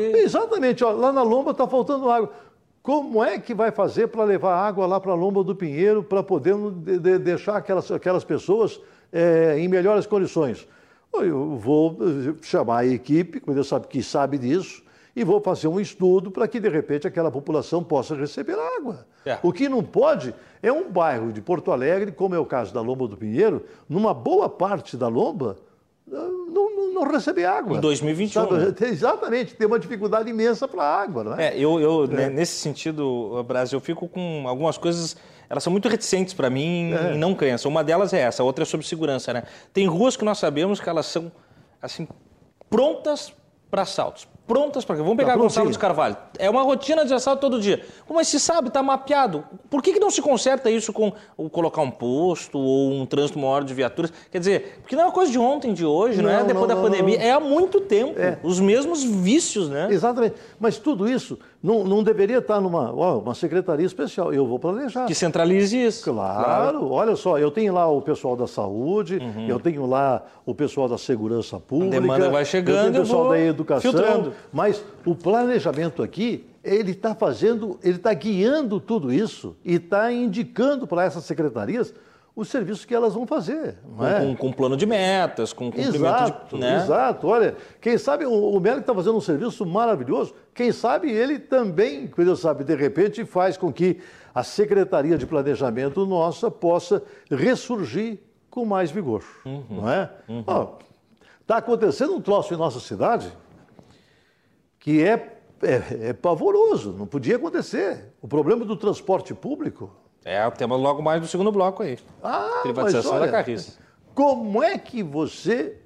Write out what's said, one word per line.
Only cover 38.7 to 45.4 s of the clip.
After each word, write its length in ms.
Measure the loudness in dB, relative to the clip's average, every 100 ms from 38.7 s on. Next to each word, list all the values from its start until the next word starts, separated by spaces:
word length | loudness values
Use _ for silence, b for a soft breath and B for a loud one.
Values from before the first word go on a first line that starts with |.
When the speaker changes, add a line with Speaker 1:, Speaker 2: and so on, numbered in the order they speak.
| -4 -6
Speaker 2:
segurança, 460 | -4 -2 -2 -4
né? 100 | -6 B B B
Tem 160 | 0 2
ruas 280 | 4 2 2
que 80 |
nós 140 | -2 0
sabemos 400 | 0 0 0 -2
que 80 | -2
elas 180 | -4 -4
são, 240 | -6 -6 -12 b b b b
assim, 240 | -12 -10 -12 -16 _ _ _ _ _
prontas 640 | 2 2 0 -4 -4 -8 -20 _ _ _
pra 120 | -4
assaltos. 460 | -2 -4 -6 -8 -20 -12 -2
Prontas 380 | 0 0 -2
pra 120 | -4 -2
quê? 60 |
Vamos 140 | 0 2
pegar 180 | 2
Speaker 1:
Tá 40 |
Speaker 2:
Gonçalves 380 | 4